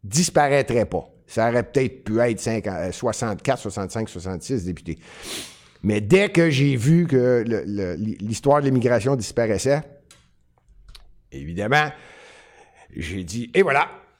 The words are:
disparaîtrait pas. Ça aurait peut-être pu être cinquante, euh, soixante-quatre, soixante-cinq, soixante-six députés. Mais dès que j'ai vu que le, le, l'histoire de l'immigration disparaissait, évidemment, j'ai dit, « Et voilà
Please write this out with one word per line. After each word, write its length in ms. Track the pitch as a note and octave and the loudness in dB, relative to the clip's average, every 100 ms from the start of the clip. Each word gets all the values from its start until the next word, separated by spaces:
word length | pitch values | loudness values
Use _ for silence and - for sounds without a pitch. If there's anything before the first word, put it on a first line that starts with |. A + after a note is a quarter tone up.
| G2+ | -4
disparaîtrait 800 | B2+ F3+ D#3+ C#3+ C#3 C3 A#2 G2+ | -2 0 2 4 2 2 0 0
pas. 240 | F2 - _ _ | -4 -8 _ _
Ça 220 | - A2+ | 0 2
aurait 140 | A#2+ | 0
peut-être 420 | A2+ C#3 C3 - G2+ | 0 0 -2 -4 -4
pu 160 | A2 | 0
être 180 | A#2+ G#2 | 0 0
cinquante, 360 | - A2 G2 F2+ | -4 -4 -4 -6
euh, 140 | F2+ | -6
soixante-quatre, 680 | - A#2+ - A#2 F#2+ - B2 | -4 -4 -4 -4 -4 -2 -2
soixante-cinq, 480 | G#2+ G#2 F#2 A#2 A2 | -4 -8 -6 -6 -6
soixante-six 560 | F2+ F#2 F2+ - C3 | -8 -8 -10 -6 -6
députés. 360 | F2+ E2 E2+ D#2 - - - - - - _ _ | -4 -8 -10 -12 -14 -18 -14 -12 -14 -20 _ _
Mais 180 | G#2 G#2+ | -2 0
dès 300 | G#2 F#3+ G3+ | 4 4 4
que 200 | F#3 E3 | 2 4
j'ai 280 | C3 C#3+ B2+ | 4 2 2
vu 300 | A#2+ E3 E3+ | 4 4 6
que 360 | C3 B2 A#2+ A2+ | 4 4 2 2
le, 180 | A2 E2+ | -2 -4
le, 300 | G2+ F2+ E2 | -4 -4 -4
l'histoire 680 | G#2+ - G#2+ A2 C#3 C#3+ | -6 -6 -8 -2 2 4
de 40 | C#3 | 4
l'immigration 520 | C3 A#2+ A#2+ A2+ C#3 | 2 2 2 2 -2
disparaissait, 640 | G2+ - A2+ F#2+ C3 C#3+ - - _ - _ _ _ _ _ - - - - - _ | -2 -2 0 0 0 0 -2 -20 _ -20 _ _ _ _ _ -20 -20 -20 -20 -20 _
évidemment, 600 | C#2 D2 E2+ G#2 D3 D3+ - - - - - - - _ _ - - | -14 -10 -6 0 2 2 -6 -20 -20 -20 -20 -20 -20 _ _ -18 -12
j'ai 300 | D#2+ F#2+ F2 | -10 -8 -8
dit, « 260 | A2 A#2+ | -8 -2
Et 100 | F3+ | 2
voilà 260 | F#3 C#3 D#3 - _ | 4 2 0 -6 _